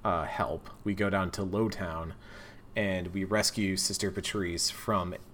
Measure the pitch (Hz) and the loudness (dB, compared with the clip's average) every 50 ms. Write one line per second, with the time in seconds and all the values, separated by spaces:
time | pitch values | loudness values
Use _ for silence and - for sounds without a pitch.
0 | - 107 90 82 73 - - - 95 - 78 85 - - - - - 104 101 95 | 4 4 2 2 2 0 0 -2 0 0 -2 -4 -6 -10 -16 -4 -2 -2 0 2
1 | 101 98 95 98 92 87 - - 98 92 92 104 113 107 - - 95 85 80 80 | 2 4 4 2 2 0 -2 -2 -2 0 2 2 2 2 2 -2 -4 -4 -4 -4
2 | 82 82 - - - - - - - - - - - - - 113 104 98 92 92 | -6 -6 -8 -10 -14 -16 -16 -16 -16 -16 -18 -18 -18 -6 -2 0 2 2 2 0
3 | 87 90 87 98 95 95 104 104 104 - - 110 104 95 95 92 - - - - | -2 -2 -2 -2 0 4 4 4 4 4 2 4 2 4 4 2 0 0 0 0
4 | - 196 190 202 185 - - 208 190 175 170 - - - - - - - 107 95 | 0 0 0 -2 -4 -2 0 0 0 0 0 0 0 0 -2 -2 0 2 2 2
5 | 87 90 82 - - - | 2 0 -4 -6 -10 -16